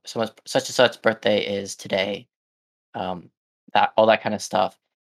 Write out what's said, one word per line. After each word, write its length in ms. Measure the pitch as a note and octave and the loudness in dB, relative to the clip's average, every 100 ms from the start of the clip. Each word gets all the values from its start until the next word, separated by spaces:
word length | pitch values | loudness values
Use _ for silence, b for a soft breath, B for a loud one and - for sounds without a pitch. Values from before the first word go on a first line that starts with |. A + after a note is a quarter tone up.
| - | -10
someone's, 240 | A#2+ A2 _ - | -6 -6 _ -4
such 220 | C3+ - | -4 -2
and 60 | |
such 280 | - A#2+ - | 2 2 2
birthday 420 | A2+ A2 A2 G#2 | -2 0 0 0
is 300 | - G2+ G2 | 0 -6 -8
today." 540 | - G2+ G2 G2+ G2+ B2 _ _ _ _ _ _ | -12 -6 -4 -2 -6 -12 _ _ _ _ _ _
Um, 340 | A2+ F#2 F2 - _ _ _ _ | -8 -8 -8 -14 _ _ _ _
that, 180 | G#2 G#2 - | 0 2 4
all 100 | A2 | 4
that 160 | G#2+ | 4
kind 140 | A2 G#2 | 0 -6
of 40 | |
stuff. 380 | - G2+ G2 _ _ _ _ | -4 -2 -2 _ _ _ _